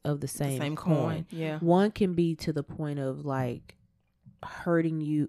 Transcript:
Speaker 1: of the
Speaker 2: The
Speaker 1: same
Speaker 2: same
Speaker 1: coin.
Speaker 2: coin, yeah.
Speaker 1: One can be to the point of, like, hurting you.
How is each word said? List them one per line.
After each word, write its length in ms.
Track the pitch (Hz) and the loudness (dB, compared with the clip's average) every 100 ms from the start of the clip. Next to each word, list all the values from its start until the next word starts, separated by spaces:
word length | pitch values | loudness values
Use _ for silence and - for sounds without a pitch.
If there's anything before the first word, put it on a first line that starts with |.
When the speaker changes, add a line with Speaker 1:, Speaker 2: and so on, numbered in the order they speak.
Speaker 1:
of 160 | - 147 | -4 -2
the 40 | 143 | -4
Speaker 2:
The 20 | |
Speaker 1:
same 320 | - 143 135 | -4 -2 -2
Speaker 2:
same 160 | 147 156 | -4 -4
Speaker 1:
coin. 200 | - 151 | 2 2
Speaker 2:
coin, 300 | 147 160 165 | 2 -2 -6
yeah. 280 | 165 160 156 | -6 -6 -2
Speaker 1:
One 320 | 165 180 208 | 4 6 4
can 240 | - 196 | 2 0
be 200 | 170 170 160 | 2 2 0
to 160 | - | -2
the 100 | 156 | -4
point 360 | 147 156 151 143 | -4 -6 -6 -4
of, 260 | 135 139 147 | -4 -4 -4
like, 500 | 135 127 120 - - _ _ _ _ - - | -2 -2 -4 -12 -20 _ _ _ _ -20 -16
hurting 580 | - - - 165 165 160 | -14 -8 2 2 4 0
you. 280 | 151 151 | 0 2